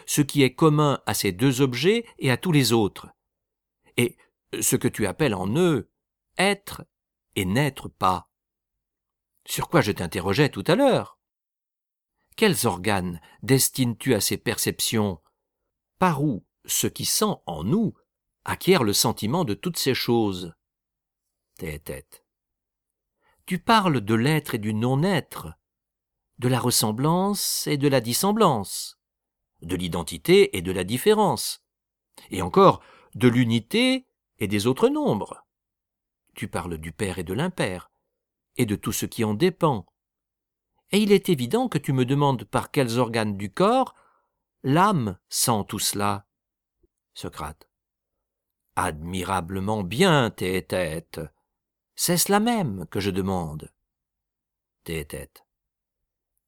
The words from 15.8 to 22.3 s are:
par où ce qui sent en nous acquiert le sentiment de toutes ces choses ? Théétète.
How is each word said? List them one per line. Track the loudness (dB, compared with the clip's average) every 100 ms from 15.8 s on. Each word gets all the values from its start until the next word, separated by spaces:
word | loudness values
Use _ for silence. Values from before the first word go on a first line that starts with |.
| _ _
par | 0 2
où | -2 -4 -10 _
ce | -6 -4 -4
qui | -4
sent | -4 0 0 -2 -8
en | -6
nous | -2 0 0 -6 _ _ _ _
acquiert | -10 -4 2 4
le | 4
sentiment | 2 0 -2 -2 -2
de | -2
toutes | -4 -6 -2
ces | -2
choses ? | -2 0 2 0 -4 -10 -16 _ _ _ _ _ _ _ _ _ -12
Théétète. | -10 -10 -12 -14 -14 -20 _